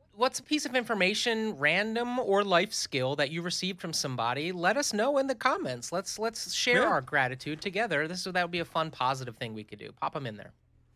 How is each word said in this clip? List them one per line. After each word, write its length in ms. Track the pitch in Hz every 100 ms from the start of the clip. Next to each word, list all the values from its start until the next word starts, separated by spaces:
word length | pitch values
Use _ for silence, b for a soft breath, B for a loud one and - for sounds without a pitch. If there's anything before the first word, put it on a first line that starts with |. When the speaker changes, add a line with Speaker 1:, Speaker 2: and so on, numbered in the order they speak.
| _
Speaker 1:
what's 240 | 208 254 -
a 40 |
piece 220 | - 302
of 100 | 285
information, 840 | 254 233 208 185 202 240 220 220 143
random 600 | 147 180 220 226 240 254
or 240 | 214 196
life 280 | 202 175 190
skill, 440 | - - 135 127 147
that 140 | 143
you 120 | 165
received 380 | 175 - 185 185
from 120 | 170
somebody? 580 | 160 139 120 117 131 170
Let 240 | 180 240 254
us 140 | 285
know 240 | 208 262 285
in 80 | 269
the 80 |
comments. 580 | 254 254 370 196 123 -
Let's, 260 | 175 196 -
let's 360 | 226 220 185
share 280 | - 254 190
Speaker 2:
Yeah. 60 | 254
Speaker 1:
our 120 | 156
gratitude 580 | 131 143 127 131 143 156
together. 460 | 202 185 233 147 160
This, 160 | 185
that 180 | 190 180
would 80 | 175
be 100 | 175
a 40 |
fun, 260 | 165 165 160
positive 460 | - 127 135 123 113
thing 160 | 117
we 100 | 110
could 140 | 107 107
do. 140 | 107
Pop 240 | - 151 151
'em 100 | 127
in 100 | 104
there. 140 | - - _ _ _